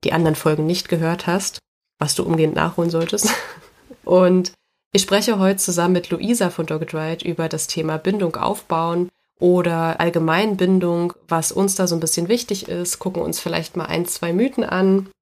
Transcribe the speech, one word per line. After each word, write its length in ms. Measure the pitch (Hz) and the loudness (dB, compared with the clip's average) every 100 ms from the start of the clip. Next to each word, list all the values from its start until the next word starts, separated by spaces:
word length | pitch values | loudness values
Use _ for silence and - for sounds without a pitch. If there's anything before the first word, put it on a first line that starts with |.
die 80 | - | 0
anderen 240 | 165 165 151 | 2 2 2
Folgen 300 | 156 156 156 | 0 0 0
nicht 220 | 180 - | -2 -2
gehört 380 | 170 160 170 - | -2 0 -2 -2
hast, 320 | 180 190 - _ _ _ _ | -2 -4 -10 _ _ _ _
was 160 | 156 | -4
du 80 | - | -2
umgehend 320 | - 160 156 | 0 2 2
nachholen 360 | 156 160 170 170 | 2 -2 0 0
solltest. 380 | 165 165 208 220 - - - - | 0 -2 0 0 -2 -8 -16 -20
<laughs> 360 | _ _ - | _ _ -14
Und 480 | - 180 180 185 180 _ _ _ _ | 2 4 6 4 2 _ _ _ _
ich 100 | 196 | -2
spreche 360 | - 202 214 214 | 2 0 2 2
heute 200 | 190 196 | 2 2
zusammen 340 | - 175 175 | 0 2 4
mit 160 | 180 180 | 2 0
Luisa 400 | 165 196 240 185 | -4 0 0 0
von 160 | - 156 | -2 -4
Dogged 280 | 156 160 | -4 -4
Ride 320 | 156 156 165 - | -6 -4 -6 -6
über 200 | 165 160 | -4 -4
das 180 | 160 - | -4 -6
Thema 320 | - 160 156 | -4 -4 -2
Bindung 380 | 180 208 180 - | -2 0 -2 -2
aufbauen 720 | - - - 165 165 175 180 _ _ _ | -2 -4 -4 -2 0 -2 -4 _ _ _
oder 600 | 180 180 175 165 165 - | 4 4 2 0 -2 0
allgemein 560 | 170 170 160 165 214 190 | 0 2 2 2 2 2
Bindung, 560 | 185 190 175 170 175 - _ | 4 4 2 0 -2 -4 _
was 240 | 165 160 | -2 0
uns 220 | - 196 | 0 0
da 120 | 190 180 | 0 0
so 100 | 165 | 0
ein 40 | |
bisschen 280 | 160 - 170 | -2 -2 0
wichtig 400 | 233 - 196 - | 0 -2 -8 -6
ist, 300 | 175 175 - | -6 -6 -4
gucken 220 | 190 185 | -6 -4
uns 180 | 160 165 | -4 -4
vielleicht 360 | 170 165 160 - | -4 -4 -4 -8
mal 100 | 160 | -4
ein, 200 | - 175 | -4 -4
zwei 260 | - 170 | -4 -2
Mythen 320 | 175 254 262 | 0 0 0
an 440 | 220 180 190 190 190 _ | -2 0 2 2 0 _